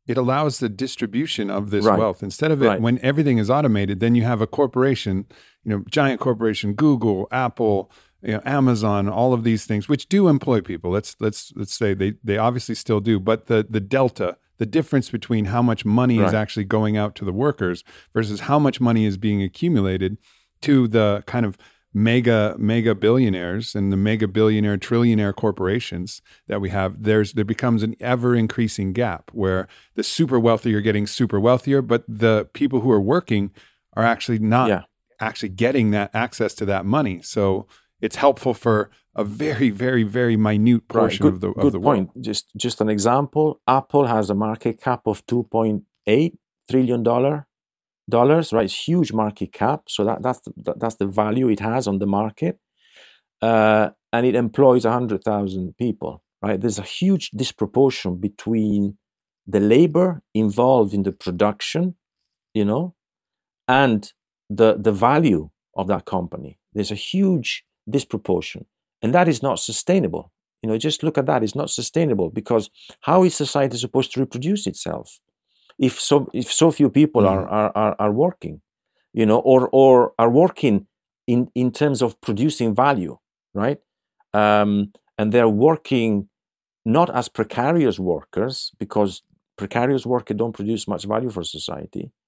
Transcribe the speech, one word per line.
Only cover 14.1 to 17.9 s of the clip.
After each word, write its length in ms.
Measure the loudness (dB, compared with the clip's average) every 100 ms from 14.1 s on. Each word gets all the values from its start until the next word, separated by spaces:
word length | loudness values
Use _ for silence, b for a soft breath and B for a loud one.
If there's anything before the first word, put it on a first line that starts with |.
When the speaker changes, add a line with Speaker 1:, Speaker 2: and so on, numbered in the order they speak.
| 0 -6 -6 _ _
Speaker 1:
the 100 | -2
difference 420 | -2 0 -2 -2
between 380 | -8 -4 -2 0
how 160 | 0
much 220 | 0 0
money 320 | 0 2 2 2
is 160 | 2
Speaker 2:
Right. 20 |
Speaker 1:
actually 300 | 0 -2 -6
going 320 | -2 0 0 -2
out 180 | -4 -6
to 80 |
the 80 | -8
workers 520 | -2 -2 -2 -4 -6 b